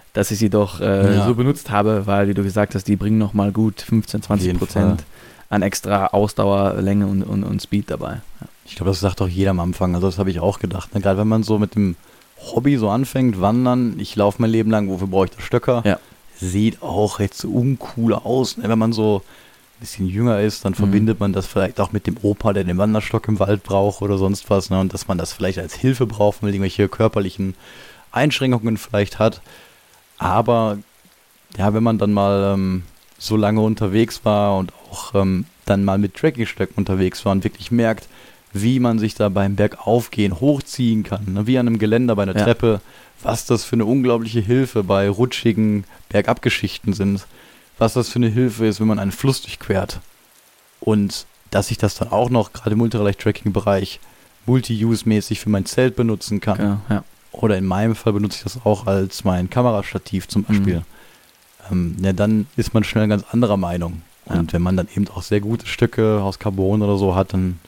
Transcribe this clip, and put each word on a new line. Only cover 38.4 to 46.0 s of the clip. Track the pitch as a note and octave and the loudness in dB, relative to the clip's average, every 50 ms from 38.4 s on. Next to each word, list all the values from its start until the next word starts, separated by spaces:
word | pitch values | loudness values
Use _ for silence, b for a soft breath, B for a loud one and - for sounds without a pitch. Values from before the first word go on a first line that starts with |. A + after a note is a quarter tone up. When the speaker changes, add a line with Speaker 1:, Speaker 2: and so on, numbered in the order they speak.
| B B | B B
Speaker 2:
wie | - G2 G#2 A#2 C3 C3 | -8 -2 0 2 2 2
man | B2 A#2+ A2+ A2 | 2 2 2 2
sich | G#2+ G#2+ - | 0 -2 0
da | - G#2+ G#2 | 0 0 0
beim | F#2 G2+ G2 G2 G2+ | 2 0 0 0 0
Bergaufgehen | F#2+ G#2 G#2 - - - G2 A2+ A#2+ A2+ - - - G#2 G2 F2+ E2 | 0 0 0 -2 -4 -2 0 0 0 0 -2 -2 0 0 0 0 0
hochziehen | B2+ C#3+ D3 C3+ - - - - B2 A#2 A2+ A2 G2 | 2 2 2 0 -2 -8 -4 -2 0 2 2 0 0
kann, | - F2+ G2+ G#2 F#2+ F#2 | -2 -6 -6 -4 -4 -4
ne? | G2+ G#2 | -2 0
Wie | A2+ C3 B2+ | 2 2 2
an | A#2+ A#2+ | 2 2
einem | A2+ G#2 | 2 0
Geländer | A2 G#2+ A2 A#2+ B2+ A#2+ A2 | 2 2 2 2 2 2 2
bei | G2 G2+ | 0 0
einer | G2 F#2 | 0 0
Speaker 1:
Ja. | G#2+ G#2 | 2 2
Speaker 2:
Treppe, | A#2+ A#2 - - A#2 G#2+ G2 B B B B B B B B | 2 2 2 4 2 2 0 B B B B B B B B
was | - - G#2+ - - | -4 -4 -4 -4 -2
das | - C3 A2+ - | -2 -2 -2 0
für | - A#2+ | -2 0
eine | A#2 G#2+ | 0 0
unglaubliche | G#2 B2+ C#3 B2 B2 A#2+ A#2 A2+ A2 A2 A#2 | 2 2 2 2 2 2 0 -2 -2 -2 -2
Hilfe | G2 G2+ B2 C3 C3+ B2 - A2+ G2 | 0 2 2 2 2 0 0 -2 0
bei | F#2 G2+ G2 G2 G2+ | 2 2 2 2 2
rutschigen | G2 G#2 B2 B2 - - - A#2 G2+ G#2 A2 G#2+ G#2 G#2 F#2+ B B B | 2 0 0 -2 -2 0 0 2 2 2 2 2 2 0 -4 B B B